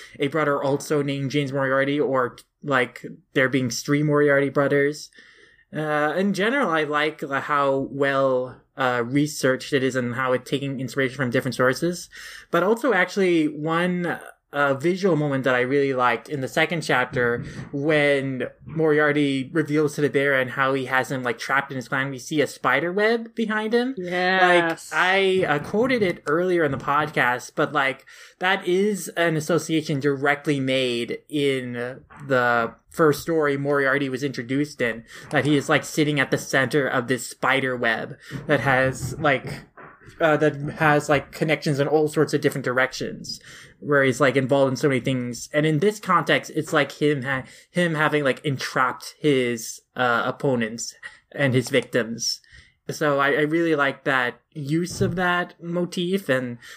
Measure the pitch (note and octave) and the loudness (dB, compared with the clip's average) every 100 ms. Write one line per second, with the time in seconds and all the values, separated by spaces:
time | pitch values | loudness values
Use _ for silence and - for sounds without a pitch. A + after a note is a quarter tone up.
0 | - - C#3+ D#3+ D3 C#3+ C3+ C#3+ - D3+ | -14 -4 -2 0 0 2 2 0 0 0
1 | C#3+ C#3 C#3 C#3+ C#3 C#3 C3+ C3+ C#3 C#3+ | 0 -2 -2 -2 -2 -2 0 0 0 0
2 | B2+ C3 B2 - - _ D3 C3+ B2 - | 0 0 -2 -6 -20 _ -2 0 0 -4
3 | C#3+ - _ D3 C3 C3 B2+ A2+ - C#3+ | -16 -18 _ 2 2 2 -2 -4 0 0
4 | D3+ D3 D3 C#3 C#3 C3+ C#3 C#3+ C#3+ D3+ | 2 2 4 4 2 0 2 2 0 -2
5 | - - - - - _ _ - D3+ D3+ | -12 -20 -20 -20 -20 _ _ -8 -4 0
6 | D3+ D3+ G3 F3 G#3 C#4 A3+ D#3+ D3 D3 | 0 0 0 0 0 0 0 0 0 0
7 | D3+ D3+ D3 C3+ - D3 C#3 C3+ C3+ C#3 | -2 -4 -6 -4 0 2 2 2 -2 0
8 | C#3 C#3 C3+ B2+ B2+ - _ - C3 B2 | 0 2 2 2 -2 -10 _ -2 0 0
9 | A#2+ C#3 D3 D3 C3+ B2+ - C#3 C3 B2+ | 0 0 0 0 0 0 0 0 0 -2
10 | A#2+ A#2+ C3 B2+ - C#3 C#3 C3 C3 - | -4 -2 0 -2 -2 -6 -4 -6 -6 -2
11 | C3 B2+ B2+ B2+ B2+ A#2+ B2+ C3 E3+ F3+ | -4 -2 -2 0 -2 0 0 2 -2 -4
12 | - - - - - E3+ F3+ A3+ C#4+ F#3+ | -10 -18 -18 -20 -2 0 2 2 2 2
13 | F3+ - F#3+ E3+ D3+ D3 D3+ E3 F3+ F3+ | 0 2 2 4 2 -2 -2 0 0 -2
14 | F3 B2+ - - _ C#3+ C#3+ C3 D3+ F#3 | -4 -6 -10 -20 _ -2 0 2 0 0
15 | F#3+ D3+ D3 C3+ C3 B2 B2+ C#3+ C#3 B2+ | 2 2 2 0 2 2 2 2 0 2
16 | B2 A#2 - C#3+ C3 - D#3+ E3+ - C#3 | 0 0 -4 -8 -4 0 0 -2 0 0
17 | B2+ C3 A#2+ A#2+ - - - C#3+ C#3+ D3+ | 0 0 0 0 -6 -12 -10 -4 0 2
18 | D3 C#3+ C3+ C3 - - B2+ D#3 D#3+ D3+ | 4 2 0 -6 -8 -10 -10 0 2 4
19 | D3+ D3 C#3+ C3+ C3 E3 D3 D3 D3+ D3+ | 4 4 2 0 -2 -2 0 2 0 2
20 | C#3+ C3 C#3 C3+ B2+ B2+ C3+ C#3 B2+ C3 | 0 2 2 2 0 0 0 0 0 0
21 | B2+ C#3 B2 A2+ - C#3 C#3 C3+ A#2 C#3 | 0 -2 -4 -4 -2 -2 -2 -6 -4 -4
22 | C3+ C3+ - D#3 B2+ - C3+ C3 E3+ F#3 | -4 -6 -4 0 0 0 0 0 0 0
23 | G#3+ A#3 A3+ - A3 G#3+ G#3+ A#3 B3 C4+ | 2 0 -4 -6 -4 -2 0 0 -2 -6
24 | F3 F3+ F3+ F#3+ F3+ F3 E3 D#3+ - D#3 | -6 -2 0 4 6 4 2 -2 -4 0
25 | F3+ F#3+ F#3+ F#3 D#3+ D3 D3 G3+ B3 B3 | 2 2 2 2 2 -2 -2 0 0 2
26 | G3 E3+ - D#3 F#3 F3 D3+ C3+ - D3 | 0 -2 -2 0 2 2 0 -2 -2 0
27 | D3+ D#3 B2+ B2 - - D3 C#3+ C3+ C3 | 0 0 0 0 -4 -4 -2 0 -2 -2
28 | - - - - F#3 G3 F#3+ F3+ G3+ G3+ | -12 -20 -20 -6 -2 -2 0 2 2 0
29 | - - E3+ D#3+ D3+ E3+ - D#3+ D3+ C#3+ | -6 -2 0 0 0 0 0 -2 0 -2
30 | C#3+ C#3 C#3+ C#3+ D3+ C#3+ C3 C3 B2+ A#2+ | 0 0 0 0 0 -2 0 0 0 -2
31 | A#2 - - D3+ C#3+ C3+ B2 B2 B2 C3+ | -4 -8 -6 -2 0 0 -4 -8 -8 -10
32 | - - C#3+ C3 A#2+ A#2+ A#2 - _ - | -20 -12 0 2 4 2 0 -6 _ 2
33 | D#3+ D3 - E3 C#3+ C#3 C#3+ C#3+ C3+ C3+ | 4 4 0 0 0 0 0 2 2 2
34 | C#3 B2+ C#3+ B2 A#2+ C3+ D3 - A#2+ A2+ | 0 -4 -6 -6 -4 -2 -2 -2 -2 -2
35 | - - - D3 C3 D3 C3 D3 - - | -10 -20 -4 0 2 2 2 0 0 0
36 | D3 D3 C3 C3+ - C#3 B2+ D3+ C3 C3 | 0 0 0 -2 0 0 0 0 0 -2
37 | A#2+ B2+ - - C3 C3+ C3 B2+ A#2+ A2 | -2 -4 -6 -4 0 0 0 -2 -2 -2
38 | C#3+ - - C3+ - C#3+ C3 B2+ C3 C3 | -6 -12 -14 -10 0 0 4 2 2 -2
39 | - - D3+ C3 - - - - - - | -8 -2 0 0 -2 -12 -14 -20 -20 -20
40 | - - E3 D3 D3+ C#3+ D3 - D#3 D3 | -16 0 2 4 2 0 -8 0 2 2
41 | D3 C#3+ - - D#3 D3+ E3 C#3 C#3+ D#3 | 2 0 -2 -4 0 0 0 0 2 2
42 | D3+ D#3 D3 D3 C#3+ C#3+ C3 B2 B2+ - | 2 2 2 2 0 0 -2 0 0 -2
43 | - - - - - - - - - C#3+ | -8 -10 -14 -16 -18 -20 -20 -12 0 2
44 | C3+ A#2+ C#3 B2+ C3 C#3 C3+ B2+ D3+ C3 | 4 4 2 2 2 4 4 2 0 0
45 | B2 C3 B2 A#2 - D3+ D#3 D#3 G3+ G#3+ | 0 -2 -4 -10 -4 0 2 4 2 0
46 | - F3 D#3 C#3+ - - D#3 D#3 C#3 - | 0 0 2 0 0 -6 -2 0 0 0
47 | D3 D3 C3 C3 B2+ - - F3 F3 D#3 | 0 0 -2 -6 -8 -18 -8 -2 0 2
48 | D#3 D3+ C#3+ B2+ D#3 C3 - D3 B2+ A#2 | 2 2 0 0 -2 -4 -4 0 0 -2
49 | - - D3+ C3+ B2 A#2+ - - _ - | -12 -4 0 2 2 -4 -8 -14 _ -2
50 | B2 A#2 B2+ B2+ C#3+ B2 A2 A#2 - - | 0 2 0 -2 0 0 -2 -6 -12 -14
51 | - - _ - C#3 B2+ A#2+ C3+ A#2 B2 | -18 -20 _ -2 2 2 2 0 0 -2
52 | A2 A#2 - - _ - - _ - C#3 | -2 -4 -6 -6 _ -20 -20 _ -12 -4
53 | D3+ C#3 C#3 C#3 D3+ E3 E3+ D3+ C#3 B2+ | 0 2 2 2 2 2 2 2 0 -2
54 | - C3+ A#2+ - _ D#3 C#3 D#3+ F3 - | -2 0 0 -6 _ -12 -4 -2 -2 -2
55 | F#3+ E3+ F3+ F3 F3 - E3+ E3+ F3 F#3 | -2 0 0 0 -4 -8 -6 -4 -4 -4
56 | F3 F#3+ G3 C3 B2+ A#2+ - | -2 -2 0 -2 -2 -10 -16